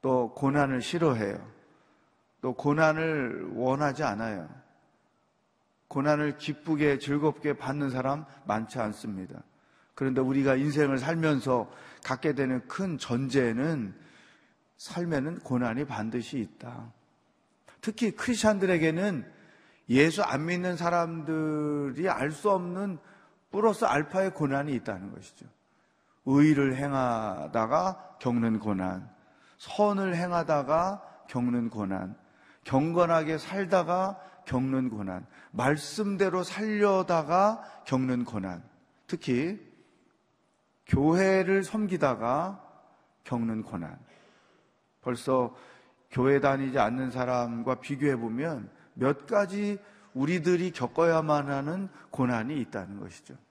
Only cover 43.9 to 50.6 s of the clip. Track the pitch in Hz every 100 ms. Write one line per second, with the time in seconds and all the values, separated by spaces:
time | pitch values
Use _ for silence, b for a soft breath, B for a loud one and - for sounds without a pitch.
43.9 | 85 - b b b b b b b _
44.9 | _ - 120 - 131 120 B B B B
45.9 | B _ 131 127 139 139 139 135 131 107
46.9 | 123 131 123 123 123 120 117 117 127 -
47.9 | 139 147 131 117 117 160 143 101 b b
48.9 | - 127 147 - 214 196 196 208 202 B
49.9 | B B 127 139 180 160 180